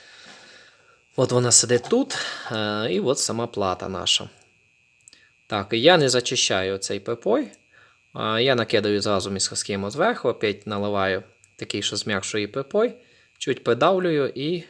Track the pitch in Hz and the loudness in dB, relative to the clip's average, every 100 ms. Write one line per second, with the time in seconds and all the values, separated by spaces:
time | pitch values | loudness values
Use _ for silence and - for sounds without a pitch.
0 | - - - - - - - _ _ _ | -20 -20 -20 -20 -20 -20 -20 _ _ _
1 | _ - 123 123 123 - 117 120 - 240 | _ 0 2 2 4 4 4 2 2 0
2 | 262 - - - - 110 107 107 117 190 | 0 -4 -8 -10 -8 -4 -2 -2 -2 0
3 | 147 143 - 113 117 101 95 90 95 92 | 0 0 -2 -2 -4 -2 -2 -2 -6 -4
4 | 90 - 98 - _ _ _ _ _ _ | 0 -2 -2 -16 _ _ _ _ _ _
5 | _ - _ _ - 104 98 117 143 180 | _ -20 _ _ -6 -4 -2 4 6 6
6 | 135 123 - 123 - 101 95 98 - 101 | 4 2 0 0 0 0 -2 -4 -4 -6
7 | 113 120 185 262 233 - _ _ - _ | -6 -4 0 0 -2 -10 _ _ -20 _
8 | _ 135 110 113 135 123 110 110 104 104 | _ -6 -2 2 2 2 2 2 4 2
9 | 107 98 98 98 - 110 - 98 98 127 | 2 0 0 -2 -4 -4 -4 -4 -4 0
10 | 214 247 127 107 107 101 107 101 101 101 | 0 0 -2 0 -2 -2 -6 -4 -2 0
11 | 95 95 - _ _ - 107 104 - 104 | 0 -2 -6 _ _ -14 -8 -4 -4 -4
12 | 117 98 - 107 104 135 - 208 247 - | -2 -4 -2 -4 -4 -6 -2 0 0 -4
13 | _ _ _ - - 135 - 120 156 190 | _ _ _ -8 -6 -2 0 4 4 4
14 | 175 151 131 - 147 175 | 2 0 0 -2 -4 -6